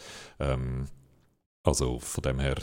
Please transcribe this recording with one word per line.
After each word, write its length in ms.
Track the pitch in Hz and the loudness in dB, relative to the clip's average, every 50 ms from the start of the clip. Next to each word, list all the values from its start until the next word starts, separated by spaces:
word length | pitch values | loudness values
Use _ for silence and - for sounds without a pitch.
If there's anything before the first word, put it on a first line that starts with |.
| - - - - - - - - | -14 -16 -16 -16 -16 -14 -6 -2
Ähm, 480 | 71 69 65 64 64 64 64 65 67 - - - - - - _ _ _ _ _ _ _ _ _ - | 0 0 0 0 0 -2 -4 -4 -4 -6 -10 -16 -20 -20 -20 _ _ _ _ _ _ _ _ _ 2
also 360 | - 69 - 71 62 62 60 | 4 4 4 2 2 0 -2
von 220 | - - - - 69 | -4 -4 -4 -2 0
dem 160 | 67 65 65 | 0 0 2
her, 160 | 67 67 65 - | 2 2 2 0